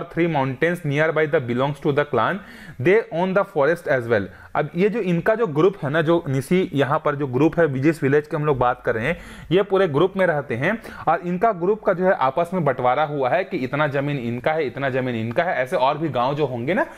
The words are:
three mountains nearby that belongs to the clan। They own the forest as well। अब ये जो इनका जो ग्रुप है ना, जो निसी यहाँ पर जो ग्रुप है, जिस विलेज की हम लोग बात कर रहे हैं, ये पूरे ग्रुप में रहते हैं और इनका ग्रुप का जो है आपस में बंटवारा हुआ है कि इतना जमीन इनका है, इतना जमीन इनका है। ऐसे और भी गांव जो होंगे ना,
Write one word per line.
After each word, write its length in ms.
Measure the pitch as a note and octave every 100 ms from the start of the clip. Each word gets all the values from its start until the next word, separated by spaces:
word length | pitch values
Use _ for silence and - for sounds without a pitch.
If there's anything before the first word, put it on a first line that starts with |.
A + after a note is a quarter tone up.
| E3+
three 140 | - E3+
mountains 520 | D3+ C3 B2+ D#3+ F3
nearby 400 | D3 C#3+ D#3 D#3 D#3
that 180 | D#3 A#2+
belongs 340 | A#2+ C#3 C#3+
to 100 | D#3+
the 140 | C#3 -
clan। 340 | A#2 A#2 F#3 - - - -
They 140 | C3 G#3+ - D#3+
own 180 | F#3+
the 100 | F#3+ F#3+
forest 420 | D#3 C#3 F3 -
as 180 | C3+ A#2
well। 160 | A2+ F#2+ - - -
अब 140 | D3+ F3
ये 140 | G#3
जो 100 | A3+
इनका 340 | F#3 E3+ D#3+ A3
जो 120 | A3+
ग्रुप 280 | C#3 F#3 G3
है 60 | C#3
ना, 120 | D#3
जो 220 | D#3+ E3+ -
निसी 400 | C3+ B2+ F3+ F#3
यहाँ 260 | C#3 C3+ D3+ D3+
पर 100 | C#3+
जो 120 | C#3+
ग्रुप 320 | B2 D#3 D#3+
है, 80 | D#3+ C3
जिस 220 | C#3+ D#3+
विलेज 240 | C3+ D3 D3
की 80 | D#3+
हम 100 | D3+
लोग 120 | C3
बात 240 | B2 C3 -
कर 100 | A2+
रहे 100 | B2
हैं, 120 | F3 - - -
ये 120 | E3+
पूरे 240 | G3+ F#3+ F#3+
ग्रुप 260 | C#3 F#3 F#3+
में 80 | F#3
रहते 300 | D3 C3+ A#2
हैं 220 | D3+ A3+ - - -
और 140 | D#3+ F3
इनका 260 | F3+ A3+
ग्रुप 320 | F#3 F3 G#3+
का 100 | -
जो 120 | F3+ F#3
है 80 |
आपस 360 | F#3+ C3 E3+ E3+
में 100 | F#3 C#3+
बंटवारा 380 | B2+ B2 C3
हुआ 260 | D3+ D3 B2+
है 140 | D#3+
कि 140 | F#3+ F3
इतना 300 | E3 C#3+ D3+
जमीन 300 | C#3 C#3+ C#3+
इनका 340 | A#2 A#2+ D#3
है, 140 | D#3 C3+
इतना 220 | A#2+ C#3
जमीन 260 | B2+ B2+ A#2
इनका 280 | A2+ A#2
है। 120 | E3+ C3+
ऐसे 200 | B2+ F#3
और 220 | C3 D3+
भी 120 | D#3+
गांव 260 | A#2+ B2 D3
जो 100 | C#3+
होंगे 280 | B2 B2+
ना, 120 | G#3 E4